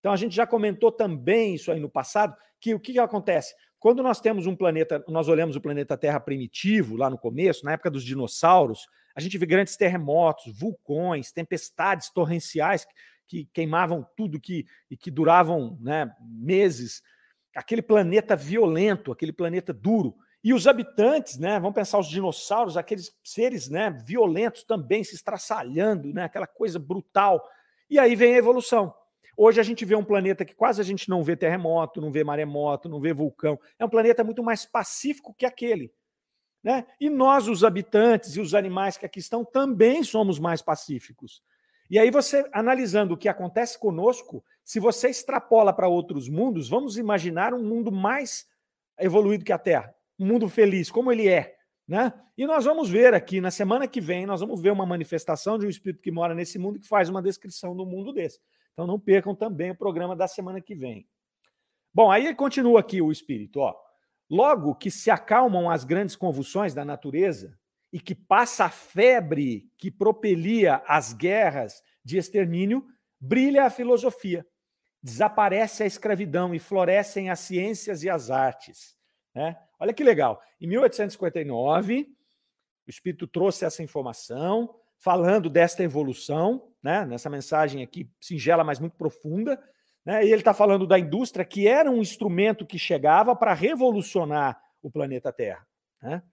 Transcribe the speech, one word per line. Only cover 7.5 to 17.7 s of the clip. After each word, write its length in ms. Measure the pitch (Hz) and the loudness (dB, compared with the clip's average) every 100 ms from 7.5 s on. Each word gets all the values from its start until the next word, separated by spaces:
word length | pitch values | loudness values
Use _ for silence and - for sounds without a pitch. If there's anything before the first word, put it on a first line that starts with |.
| 160 | 0
na 80 | 143 | -4
época 140 | 156 175 | -4 -4
dos 140 | 139 | -6
dinossauros, 840 | 123 135 120 - 165 185 139 110 - _ _ | -8 -6 -6 0 6 6 6 -2 -12 _ _
a 60 | - | -12
gente 180 | 165 190 | -10 -4
vê 80 | 165 | 0
grandes 300 | 185 196 - | 2 0 0
terremotos, 760 | 190 180 147 156 170 151 - 104 | 0 0 -2 2 2 0 -10 -10
vulcões, 720 | 185 185 _ 147 180 160 127 | -8 -8 _ -6 -4 -4 -8
tempestades 800 | - 165 170 - _ 180 190 - | -12 -8 -8 -10 _ -2 -2 -4
torrenciais 760 | - 160 170 - 160 156 196 - _ - _ _ | -2 -2 -2 -4 -2 0 0 -4 _ -20 _ _
que 160 | 175 147 | -14 -10
queimavam 520 | - 160 160 175 170 127 - | -6 -2 0 0 -2 -6 -8
tudo 240 | 214 151 | -8 -8
que, 260 | - 180 - _ _ | -10 -10 -10 _ _
e 60 | 131 | -16
que 140 | - | -12
duravam, 680 | 139 160 170 165 165 120 123 | -2 4 4 4 0 -6 -10
né, 300 | 117 151 135 104 | -6 -6 -6 -10
meses. 840 | 117 113 127 190 202 131 120 - _ _ _ _ _ | -20 -12 -2 2 2 0 -10 -14 _ _ _ _ _
Aquele 280 | - - | -16 -6